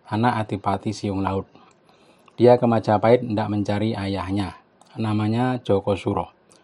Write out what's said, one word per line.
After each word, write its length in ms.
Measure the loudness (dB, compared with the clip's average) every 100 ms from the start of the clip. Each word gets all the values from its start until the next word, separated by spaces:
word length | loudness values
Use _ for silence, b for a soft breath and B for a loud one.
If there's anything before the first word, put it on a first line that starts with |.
| -6
anak 400 | -2 0 0 -4
Adipati 460 | -6 -4 -4 -4 -6
Siung 300 | -4 -4 -4
Laut. 240 | -4 -6 -14 b b _ b b b b 4
Dia 180 | 6 6
ke 80 | 4
Majapahit 560 | 2 2 2 4 4 2
hendak 240 | -4 -2
mencari 480 | -2 -2 -2 -2 -4
ayahnya, 640 | -4 -4 -4 -4 -4 -10 _ _ _ -6
namanya 640 | -2 -2 0 0 0 -2 0
Joko 320 | 0 0 -2
Suro. 320 | -2 -4 -4 _ _ b